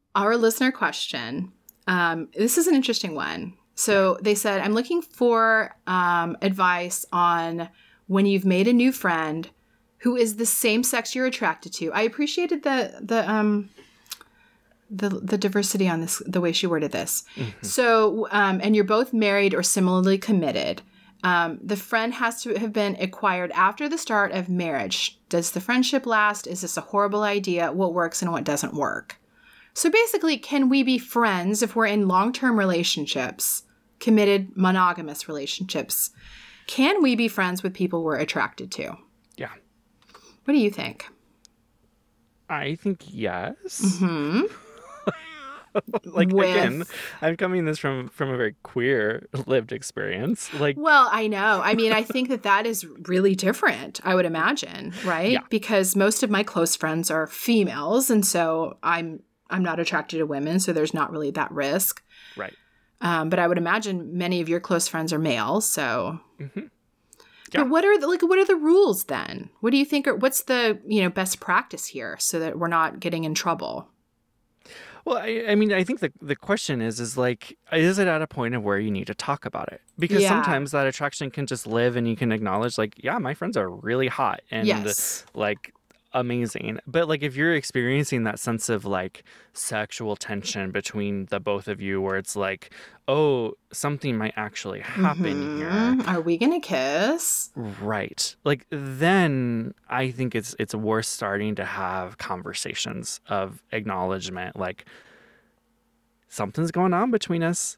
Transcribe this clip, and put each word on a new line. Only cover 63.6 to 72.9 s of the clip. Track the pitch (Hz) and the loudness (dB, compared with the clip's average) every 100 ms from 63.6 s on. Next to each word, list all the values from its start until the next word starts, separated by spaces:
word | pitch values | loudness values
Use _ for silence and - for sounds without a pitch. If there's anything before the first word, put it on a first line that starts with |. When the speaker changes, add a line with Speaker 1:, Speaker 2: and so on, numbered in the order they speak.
| 170 208 214 180 151 175 | 2 0 -2 -6 -6 -4
Speaker 1:
many | 175 180 | -2 0
of | 160 | 0
your | 170 | -2
close | - 170 - | 0 0 0
friends | 165 160 | -2 -2
are | 156 | 0
male, | 160 120 107 190 | 0 0 0 0
so. | - - 131 110 95 165 - - | 0 -2 -2 -2 -2 -6 -14 -16
Speaker 2:
Mm-hmm. | 139 196 294 _ _ _ _ - _ _ - | -12 -10 -12 _ _ _ _ -20 _ _ -4
Speaker 1:
But | - | 0
Speaker 2:
Yeah. | |
Speaker 1:
what | 262 320 392 | 4 4 6
are | 415 | 4
the, | 294 | 4
like, | 349 | 2
what | 339 370 | 4 6
are | 392 | 6
the | 359 | 4
rules | 302 370 381 185 - | 6 6 6 4 -2
then? | 127 - - - - | -4 -4 -10 -14 -4
What | 226 | 2
do | 269 | 4
you | 285 | 4
think | 285 277 | 2 2
are, | - | 2
what's | 262 269 | 0 0
the, | - 247 226 208 - | 0 2 2 0 0
you | 214 | 2
know, | 180 | 2
best | 185 185 - | 0 -2 -4
practice | - 185 - - - | 0 0 0 -6 -12
here | 139 113 78 | -10 -10 -4
so | - 165 | -4 -2
that | 160 - | -2 -2
we're | 170 | 0
not | 170 160 | 2 0